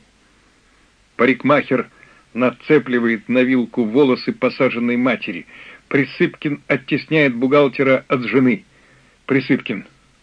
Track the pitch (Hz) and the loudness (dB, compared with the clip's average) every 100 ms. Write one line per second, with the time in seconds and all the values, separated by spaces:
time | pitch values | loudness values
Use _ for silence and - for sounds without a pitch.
0 | _ _ _ _ _ _ _ _ _ _ | _ _ _ _ _ _ _ _ _ _
1 | _ - 123 123 127 143 - 127 - _ | _ -2 0 2 2 0 0 -2 -4 _
2 | - _ _ 113 127 - - 151 127 123 | -20 _ _ -2 -2 -2 0 0 2 -2
3 | 117 113 - 127 127 127 113 - 110 123 | 0 -2 -2 0 2 0 0 -2 0 2
4 | 139 123 - 110 127 - 127 113 120 120 | 2 2 -4 -4 -2 0 -2 0 -2 0
5 | 131 107 - 85 - - - - - 143 | 0 -2 -6 -12 -14 -20 -20 -20 -4 -2
6 | 127 - 170 - 156 143 - 135 - 143 | -2 -2 -2 -2 -8 -6 -4 -4 -2 -6
7 | - 156 143 117 131 147 139 - 135 131 | -2 0 0 0 2 4 2 2 0 0
8 | - 135 113 127 127 101 - _ _ _ | 0 -4 0 2 2 2 -4 _ _ _
9 | _ _ - 147 135 135 - 101 - _ | _ _ -4 -2 0 -2 -4 -10 -12 _
10 | _ _ | _ _